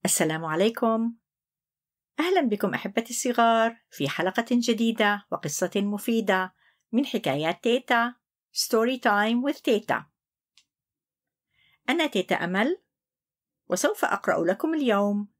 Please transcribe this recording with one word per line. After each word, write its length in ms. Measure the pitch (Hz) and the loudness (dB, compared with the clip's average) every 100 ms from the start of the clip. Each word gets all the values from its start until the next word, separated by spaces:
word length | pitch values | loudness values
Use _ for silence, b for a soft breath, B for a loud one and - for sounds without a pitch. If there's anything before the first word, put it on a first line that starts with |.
| 196 | 0
السلام 340 | - 160 160 | 0 0 0
عليكم. 680 | 165 156 208 226 226 226 233 233 _ _ _ _ _ _ _ _ _ - | -2 2 2 2 0 0 -2 -6 _ _ _ _ _ _ _ _ _ -4
أهلا 200 | 339 370 | 2 2
بكم 340 | 262 202 196 | 2 0 -2
أحبتي 360 | - 202 214 226 | -2 -4 -4 -4
الصغار 680 | 240 254 240 233 226 226 226 _ | -4 -2 2 4 4 2 -2 _
في 180 | - 143 | -6 -6
حلقة 380 | - 180 185 233 | -2 -2 -2 0
جديدة 760 | 240 240 226 226 226 208 208 _ | 0 2 0 0 2 0 0 _
وقصة 400 | - 156 - 180 202 | -8 -6 -4 -2 -2
مفيدة 800 | 202 202 - 226 214 185 185 _ _ _ _ | -2 -4 -2 0 2 0 -2 _ _ _ _
من 140 | 226 277 | -2 -2
حكايات 580 | 214 - 139 160 175 | -2 -2 -2 -2 -2
تيتا، 500 | 233 247 - 240 240 247 _ _ _ | 0 -2 0 0 0 -6 _ _ _
Story 460 | - - 233 233 262 | -8 0 2 2 0
Time 380 | 233 208 220 240 277 | 2 2 2 0 -2
with 160 | 311 | -2
تيتا. 440 | - 214 - 127 - _ _ _ _ _ _ _ _ _ _ _ _ _ _ _ _ _ - | 0 0 0 -4 -6 _ _ _ _ _ _ _ _ _ _ _ _ _ _ _ _ _ -4
أنا 180 | 339 302 | 0 0
تيتا 280 | 196 180 | 0 -2
أمل، 480 | 180 170 185 247 370 _ _ _ _ _ _ _ _ _ | -2 -2 0 0 -2 _ _ _ _ _ _ _ _ _
وسوف 360 | 180 - - | -2 0 0
أقرأ 400 | - - - 175 | -2 -2 0 0
لكم 300 | 165 196 311 | 0 0 -2
اليوم 540 | 320 254 202 202 208 208 | 0 2 2 2 -2 -6